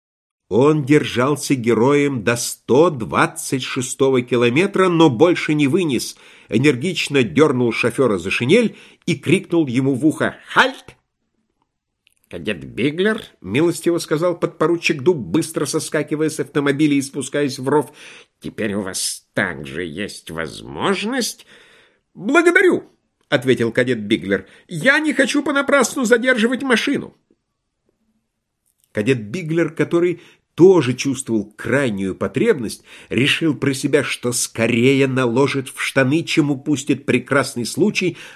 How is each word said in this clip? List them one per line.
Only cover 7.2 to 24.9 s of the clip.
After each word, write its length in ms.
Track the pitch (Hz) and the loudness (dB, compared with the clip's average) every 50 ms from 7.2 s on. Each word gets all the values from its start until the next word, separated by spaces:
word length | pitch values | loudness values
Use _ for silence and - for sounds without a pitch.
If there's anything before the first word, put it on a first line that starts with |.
дёрнул 500 | 127 101 78 131 156 151 135 123 123 117 | 0 2 4 2 4 4 4 2 0 0
шофёра 460 | 110 - - 117 117 - 135 117 104 92 | 0 0 -2 -2 0 2 2 2 2 -2
за 120 | 85 95 | -2 -4
шинель 460 | - - 123 123 175 240 233 202 - - - - _ _ - | -4 -2 2 4 4 4 4 2 -2 -8 -20 -20 _ _ -4
и 80 | - - | -4 -4
крикнул 520 | - - - 160 190 190 - 170 170 160 | -2 0 0 0 0 0 -2 0 0 0
ему 280 | 131 113 131 131 135 139 | 0 0 -2 0 0 -2
в 100 | 117 139 | 0 0
ухо: 300 | 156 147 - 131 101 - - - | 0 0 0 -4 -4 -4 -8 -12
«Хальт!» 500 | - - 180 240 262 262 - - - - _ _ _ _ _ _ _ _ _ _ _ _ _ _ _ _ _ _ _ _ _ _ _ _ _ _ - | -4 2 2 2 2 0 -8 -18 -20 -20 _ _ _ _ _ _ _ _ _ _ _ _ _ _ _ _ _ _ _ _ _ _ _ _ _ _ -16
«Кадет 320 | - 87 78 - 104 - | -14 -10 -8 -8 -8 -8
Биглер», 600 | - 65 - - - 147 147 175 190 214 214 220 - - _ _ | -10 -12 -6 -4 -2 -2 -2 0 -2 -2 -2 -4 -8 -16 _ _
милостиво 560 | - 90 101 135 165 170 160 - - 170 170 165 | -10 -4 0 0 0 0 0 -2 -2 -2 -2 -2
сказал 400 | - - 160 147 170 180 170 175 | -2 -2 -2 0 0 -2 -2 -2
подпоручик 640 | - 156 - - 160 156 170 170 - - 170 147 | -4 -4 -2 -2 0 0 0 0 0 -2 -2 0
Дуб, 140 | 123 175 185 | 2 0 0
быстро 480 | 147 104 80 90 151 160 - - 165 156 | 0 -2 -2 -2 -2 -2 -2 -4 -4 -4
соскакивая 640 | 131 - 156 - - - 156 143 - 156 147 156 156 | -2 -4 -4 -4 -4 -4 -4 -4 -2 -2 -2 -2 -2
с 100 | 151 - | -2 -4
автомобиля 560 | 143 - - 151 143 143 143 135 156 147 143 | -8 -4 -2 -2 0 0 2 2 2 2 2
и 60 | 139 | 0
спускаясь 580 | 131 135 - 147 131 - - 143 147 139 127 - | -2 -4 -6 -8 -8 -4 -4 -2 -2 -2 -4 -4
в 80 | 127 135 | -4 0
ров, 220 | 143 151 139 - - - - - - - - _ _ _ | 0 0 0 -2 -10 -20 -20 -20 -20 -20 -20 _ _ _
«теперь 340 | - 76 - - 104 110 98 | -16 -14 -8 -6 -6 -4 -4
у 80 | 101 | -4
вас 440 | 98 92 92 - - - - - _ _ | -6 -6 -6 -6 -6 -6 -8 -10 _ _
также 520 | - - 104 92 80 69 76 67 67 80 90 | -4 -4 -2 -4 -4 -8 -12 -12 -10 -8 -8
есть 460 | 82 73 87 104 87 - - - - | -8 -8 -8 -10 -10 -10 -16 -16 -14
возможность». 1160 | 80 80 80 69 55 52 53 60 69 80 113 180 196 196 202 220 262 269 214 - - - - _ - - _ _ _ _ _ _ _ _ _ _ | -10 -8 -8 -8 -10 -14 -16 -14 -10 -6 -4 -2 -2 -2 -4 -4 -4 -4 -4 -6 -6 -12 -18 _ -20 -20 _ _ _ _ _ _ _ _ _ _
«Благодарю», 720 | _ - 165 208 277 294 320 349 349 370 392 359 247 - - - _ _ _ _ _ _ _ - | _ -10 -4 0 2 4 4 4 4 4 4 4 2 0 -4 -8 _ _ _ _ _ _ _ -4
ответил 420 | 151 131 127 131 123 110 117 117 | -2 0 2 2 2 2 2 -2
кадет 280 | - - 127 123 123 113 | 0 0 0 0 -2 -4
Биглер, 460 | 104 101 113 87 82 95 101 92 - - - - _ | -2 -2 -2 -2 0 -2 -2 -2 -4 -8 -20 -20 _
«я 320 | - 180 156 156 262 | -12 -8 -2 0 2